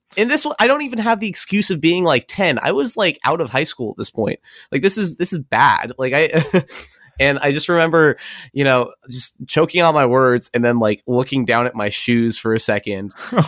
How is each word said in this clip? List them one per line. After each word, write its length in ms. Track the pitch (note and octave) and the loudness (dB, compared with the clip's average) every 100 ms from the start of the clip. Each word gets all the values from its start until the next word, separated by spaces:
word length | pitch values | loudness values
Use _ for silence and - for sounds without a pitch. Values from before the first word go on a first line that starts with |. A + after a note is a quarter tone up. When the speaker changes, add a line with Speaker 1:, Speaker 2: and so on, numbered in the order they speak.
| _ - | _ -2
Speaker 1:
and 120 | A#3 | 0
this 140 | D4 D4 | 0 -2
wa-, 100 | B3 | 0
I 80 | A3+ | 2
don't 140 | C#4+ | 2
even 180 | C#4+ A#3 | -2 -4
have 200 | A3 A3+ | -2 -2
the 100 | G#3+ | -2
excuse 400 | - - G3+ G3+ | -4 -2 0 0
of 80 | E3+ | 0
being, 220 | D#3+ F3 | 0 2
like, 220 | F3 C3 - | 2 0 -2
ten. 320 | - F#3 A#2 | -2 -2 0
I 100 | C#3 | -2
was, 260 | A3 C4+ - | -2 -2 0
like, 200 | F#3+ C#3+ | -2 0
out 160 | B2 E3 | -2 -2
of 80 | C#3 | -2
high 140 | C3 | -4
school 280 | D#3 - A2+ | -4 -6 -8
at 60 | - | -6
this 120 | G#2 | -6
point. 300 | - G#2+ - _ - - | -4 -4 -6 _ -20 -8
Like, 100 | - | -2
this 160 | F#3+ G#3 | 0 0
is, 200 | F#3+ D3+ | -4 -4
this 140 | F3+ | -4
is 60 | F3 | -4
bad. 540 | - A2+ C3+ G#2 A#2 B2 | -2 2 2 2 -2 -6
Like, 160 | C3 | -2
I, 300 | C#3 D#3 D#3+ D3+ F#3 - - | 0 0 0 0 0 -2 -8
<laughs> 400 | - - _ - | -14 -18 _ 0
and 180 | C3+ C3+ | 2 2
I 120 | D3 | 0
just 180 | C#3+ - | 0 0
remember, 480 | E3+ E3 E3 D#3 B2 - - - | 2 2 4 4 2 -6 -18 -8
you 120 | C#3 | -2
know, 300 | C#3 B2+ A#2+ - - | 2 2 0 -8 -10
just 280 | B2+ - - C#3 | -4 -4 -6 -4
choking 340 | - D#3+ F3 | 0 2 2
on 100 | E3+ | 2
my 140 | D3+ B2+ | 4 4
words 420 | B2+ C3 B2 - A#2+ | 4 4 2 0 0
and 80 | A#2+ | 2
then, 140 | A#2+ | 2
like, 240 | A2 G#2 - | 0 -2 -2
looking 400 | B2 C3 C3+ A#2 | -2 0 -2 0
down 220 | A#2 B2 | 2 0
at 80 | A#2 | -2
my 140 | G#2 | -4
shoes 480 | - - A#2+ A#2 A2 | -2 0 2 2 -2
for 140 | A2+ | -2
a 60 | A2 | 0
second. 540 | - G#2 G#2 G2 G2+ - | 2 0 -2 -8 -10 -14
Speaker 2:
<laughs> 120 | - A#3+ | -4 0